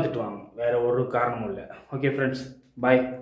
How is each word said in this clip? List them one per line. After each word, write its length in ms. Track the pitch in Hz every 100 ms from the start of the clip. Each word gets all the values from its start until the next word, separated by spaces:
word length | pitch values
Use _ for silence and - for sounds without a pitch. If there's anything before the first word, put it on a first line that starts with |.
திட்டு 160 | - 120
வாங்கணும், 240 | 104 101 - 117
வேற 140 | 120 120 123
ஒரு 160 | 123 120 120
காரணமும் 340 | 120 117 104
இல்ல. 140 | 98 - - - 135
ஓகே 160 | 135
ஃப்ரெண்ட்ஸ், 300 | 135 131 131 - - _ - 127
பாய். 160 | 127 - -